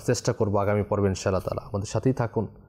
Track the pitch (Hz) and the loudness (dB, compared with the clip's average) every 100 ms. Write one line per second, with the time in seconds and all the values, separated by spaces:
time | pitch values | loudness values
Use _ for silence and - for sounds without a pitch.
0 | - 120 - 113 104 101 101 104 98 101 | -2 -2 0 0 2 2 2 2 2 2
1 | 98 92 101 92 - - - 101 92 113 | 2 2 0 0 -2 -6 -4 -6 -4 0
2 | 131 127 113 113 92 - | 0 0 -2 -2 -4 -8